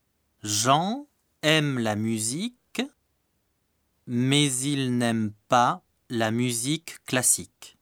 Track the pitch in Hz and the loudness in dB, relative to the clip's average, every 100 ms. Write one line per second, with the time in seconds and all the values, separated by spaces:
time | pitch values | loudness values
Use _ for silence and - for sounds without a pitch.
0 | _ _ _ _ 104 104 120 143 185 254 | _ _ _ _ -4 0 4 2 2 -4
1 | 294 _ _ _ 156 156 147 131 110 104 | -8 _ _ _ 2 2 2 0 0 0
2 | 110 113 107 139 226 - _ - 269 - | -2 -2 -4 -6 -8 -10 _ -8 -8 -10
3 | _ _ _ _ _ _ _ _ _ _ | _ _ _ _ _ _ _ _ _ _
4 | - 120 127 143 147 127 135 143 131 123 | -6 -2 2 2 2 0 -4 -2 -2 0
5 | 120 113 107 104 - 123 123 180 _ _ | 0 0 -2 -6 0 4 4 0 _ _
6 | - 120 110 113 127 117 123 160 - - | -8 -2 0 0 -2 -2 -4 -4 -6 -16
7 | - 127 120 - 175 _ - _ | -4 0 2 0 -4 _ -20 _